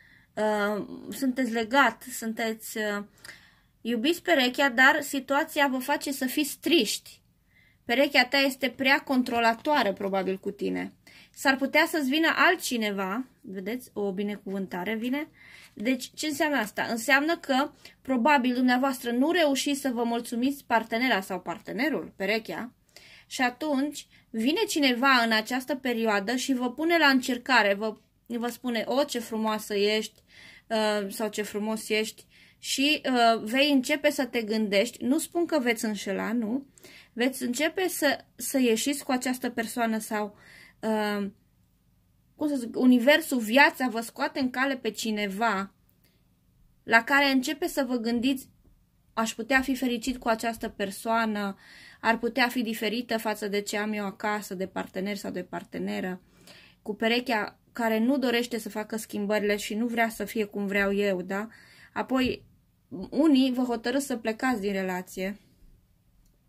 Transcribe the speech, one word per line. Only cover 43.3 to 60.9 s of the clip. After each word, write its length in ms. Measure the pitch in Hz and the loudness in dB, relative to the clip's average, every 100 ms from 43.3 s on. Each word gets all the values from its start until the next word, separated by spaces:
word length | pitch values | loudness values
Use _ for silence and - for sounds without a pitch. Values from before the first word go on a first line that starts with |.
| 254 | -2
viața 500 | 208 254 302 320 254 | 2 6 6 4 -4
vă 120 | 220 | -4
scoate 400 | 233 - 294 311 | -8 -4 -4 -2
în 100 | 254 | -4
cale 260 | 254 277 262 | 0 -2 -2
pe 140 | 220 | -6
cineva 840 | 214 226 208 208 190 233 196 196 _ _ _ _ _ _ _ _ _ _ _ | -4 -4 -2 -2 0 0 0 -4 _ _ _ _ _ _ _ _ _ _ _
la 220 | - 233 | 2 2
care 260 | 233 277 277 | 4 2 4
începe 360 | 269 254 302 349 | 2 0 -4 -4
să 180 | - 247 | -2 -2
vă 80 | 247 | -2
gândiți, 520 | 226 233 262 254 - _ _ _ _ _ _ | -2 0 0 -2 -6 _ _ _ _ _ _
„Aș 220 | - 226 | -4 -4
putea 260 | - 226 262 | -4 0 0
fi 140 | 262 | 2
fericit 420 | 254 254 240 262 254 | -2 0 -2 -4 -4
cu 120 | 240 | -2
această 400 | 226 233 226 220 | 0 -2 -4 -8
persoană, 880 | - 196 - 233 226 220 208 196 190 - - - - | -6 -6 -6 -2 0 0 -2 -4 -8 -16 -20 -20 -4
ar 180 | 220 226 | 0 0
putea 300 | 233 262 240 | 0 0 0
fi 140 | 247 | 0
diferită 560 | 220 226 214 233 233 226 | -2 -2 -2 -4 -2 -4
față 300 | 226 214 208 | -2 -4 -2
de 120 | 202 | -4
ce 160 | 202 208 | -2 -4
am 160 | 214 | -4
eu 120 | 208 | -4
acasă, 500 | 196 196 214 208 196 | -6 -4 -4 -4 -6
de 120 | 185 185 | -8 -6
partener 500 | 190 180 190 196 202 | -6 -8 -6 -6 -6
sau 140 | 196 | -6
de 120 | 180 | -8
parteneră”, 800 | 180 175 190 170 190 208 185 185 _ _ - - - _ | -8 -10 -10 -8 -6 -4 -6 -8 _ _ -20 -20 -20 _
cu 120 | - | -10
perechea 640 | 202 226 240 247 220 202 - _ | -2 0 0 0 -2 -2 -10 _
care 260 | - 226 220 | -4 0 2
nu 200 | 233 285 | 2 2
dorește 400 | 247 233 240 226 | 2 0 0 -4
să 100 | 214 | -6
facă 280 | 214 214 220 | -8 -6 -8
schimbările 600 | - 208 202 214 208 202 | -6 -6 -2 0 0 0
și 180 | - | -2
nu 120 | 214 240 | -4 -2
vrea 220 | 233 226 | 0 -2
să 160 | 220 | -2
fie 200 | 202 226 | -6 -4
cum 220 | 202 202 196 | -4 -4 -2
vreau 280 | 202 196 | 0 0